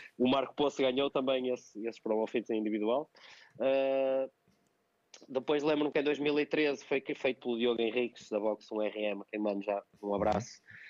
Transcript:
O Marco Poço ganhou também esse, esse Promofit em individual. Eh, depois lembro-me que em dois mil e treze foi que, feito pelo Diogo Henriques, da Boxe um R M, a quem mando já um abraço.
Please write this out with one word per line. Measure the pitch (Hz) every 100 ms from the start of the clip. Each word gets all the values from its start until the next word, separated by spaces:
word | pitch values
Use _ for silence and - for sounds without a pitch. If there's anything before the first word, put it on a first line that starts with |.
| - -
O | 123
Marco | 135 127 -
Poço | 143 -
ganhou | 131 127 139
também | 147 131 131 127
esse, | 123 - 104 113
esse | -
Promofit | 113 110 110 123 104
em | 110
individual. | 107 107 107 127 156 - - - - -
Eh, | 131 135 135 135 135 135 131 _ _ _ _ _ _ _ _ - -
depois | 131 127 147
lembro-me | 147 151 151
que | 156
em |
dois | 143 135
mil | 147 147
e | 143
treze | 156 147 139 -
foi | 135
que, | -
feito | 143 135 127
pelo | 123 117
Diogo | 123 117
Henriques, | 113 120 120 - -
da | 107
Boxe | 107 104 -
um | 110
R | 107 110
M, | 107 101
a | 98
quem | 107
mando | 104 101
já | 101 101 - _
um | 104 101
abraço. | 104 104 120 - - - -